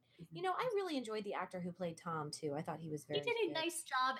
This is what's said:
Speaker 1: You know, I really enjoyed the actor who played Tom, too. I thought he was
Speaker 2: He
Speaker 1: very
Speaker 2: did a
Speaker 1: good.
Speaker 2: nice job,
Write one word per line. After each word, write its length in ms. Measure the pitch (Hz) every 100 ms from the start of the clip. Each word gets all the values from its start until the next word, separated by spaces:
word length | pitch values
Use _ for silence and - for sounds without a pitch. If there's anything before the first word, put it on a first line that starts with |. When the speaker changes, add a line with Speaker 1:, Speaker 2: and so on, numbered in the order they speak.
| _ - 165
Speaker 1:
You 100 | 320
know, 100 | 370
I 180 | 359 508
really 240 | 403 370 277
enjoyed 260 | 220 214
the 80 | 208
actor 280 | 147 185 185
who 120 | 175
played 240 | 175 175 165
Tom, 340 | 175 160 151
too. 240 | - 151
I 60 | 143
thought 180 | 160 156
he 120 | 160
was 140 | 151
Speaker 2:
He 100 | -
Speaker 1:
very 100 | 147
Speaker 2:
did 120 | 453 453
a 40 | 381
Speaker 1:
good. 80 |
Speaker 2:
nice 280 | 320 330 -
job, 320 | - 262 262